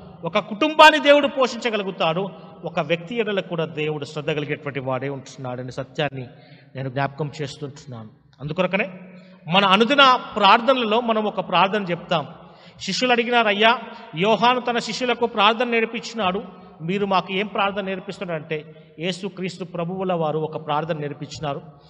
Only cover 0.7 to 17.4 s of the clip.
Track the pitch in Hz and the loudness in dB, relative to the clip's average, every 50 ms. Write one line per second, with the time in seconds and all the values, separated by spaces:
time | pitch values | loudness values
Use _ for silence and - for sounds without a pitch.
0.7 | 311 311 311 311 311 302 269 285 285 294 285 277 - 277 254 233 233 226 233 240 | 8 10 10 10 10 8 6 6 6 6 6 2 0 0 0 0 0 -2 -4 -2
1.7 | 214 208 196 190 180 - 190 165 160 180 196 185 - - - - - - - 165 | -2 -2 -4 -4 -2 0 0 0 0 0 -2 -4 -6 -14 -20 -20 -18 -12 -12 -6
2.7 | 165 180 156 143 170 170 - - 240 233 214 208 202 190 180 175 175 165 160 147 | -4 -4 0 0 -2 -2 -2 -6 -4 -4 -2 -2 -2 -2 -2 -4 -4 -4 -4 -4
3.7 | - 151 151 151 156 151 139 - - 151 139 160 160 151 147 139 147 135 - 143 | -4 -4 -4 -4 -4 -4 -6 -8 -8 -6 -4 -4 -2 -2 -2 -4 -6 -6 -6 -8
4.7 | 123 139 127 131 131 123 131 139 139 135 135 - - - 131 127 123 123 127 127 | -6 -6 -4 -4 -4 -4 -4 -6 -8 -8 -12 -16 -16 -12 -10 -8 -8 -8 -8 -10
5.7 | 120 - 131 - - - 151 139 - 135 123 117 - - - - - - - - | -8 -10 -10 -8 -4 -2 -2 -2 -2 -6 -12 -12 -16 -20 -20 -20 -20 -20 -20 -16
6.7 | - 131 135 135 120 139 139 139 139 - 156 143 - - 147 131 - - 147 135 | -12 -8 -8 -6 -2 -2 -2 -2 -2 -6 -8 -6 -6 -8 -8 -8 -8 -10 -12 -12
7.7 | 127 - - 131 120 110 110 107 - _ _ _ _ - 127 - 160 185 185 180 | -12 -14 -16 -16 -14 -14 -14 -16 -20 _ _ _ _ -12 -10 -6 -2 0 0 0
8.7 | 185 196 220 - - - - - - - - - - - - 151 170 190 202 190 | 0 -2 -2 -2 -6 -14 -18 -20 -20 -20 -20 -20 -20 -16 -8 -6 -4 -2 2 2
9.7 | 185 202 233 220 285 277 277 262 254 240 - - - 214 202 190 208 233 226 269 | 4 4 4 4 6 6 6 6 6 4 0 -6 -2 4 6 6 6 6 6 2
10.7 | 269 254 233 214 208 233 233 226 220 214 214 208 - 190 175 175 180 170 180 196 | 2 2 2 0 0 0 0 0 0 0 0 -2 -4 -4 -4 0 2 4 4 4
11.7 | 196 214 196 175 170 170 - - 180 160 143 - - - - - - - - - | 2 -2 -2 -2 -6 -6 -4 -2 -2 -2 -2 -4 -12 -18 -20 -20 -20 -20 -20 -20
12.7 | - - - - 180 - 254 254 247 240 233 226 240 240 226 214 202 202 220 226 | -18 -12 -8 -6 -4 -2 2 2 2 2 2 2 4 4 4 4 2 4 6 4
13.7 | 240 - - - - - - - - 156 180 214 226 180 220 247 254 247 240 247 | 4 4 -2 -10 -14 -16 -16 -10 -4 0 2 2 4 4 4 4 4 4 0 0
14.7 | 233 240 - 226 208 - 254 247 233 240 240 226 233 214 196 214 233 220 247 240 | -2 -2 -2 -4 -6 -4 0 -2 0 0 0 -2 2 4 4 4 4 4 0 0
15.7 | 233 233 226 226 240 226 - - - 226 208 180 180 208 247 - - - - - | 0 0 0 0 -4 -8 -8 -8 -4 -2 -2 0 0 -2 -6 -8 -16 -20 -20 -20
16.7 | - - 156 165 190 202 202 196 196 180 180 190 190 185 | -16 -10 -6 -2 -2 0 0 2 2 2 0 0 -2 -2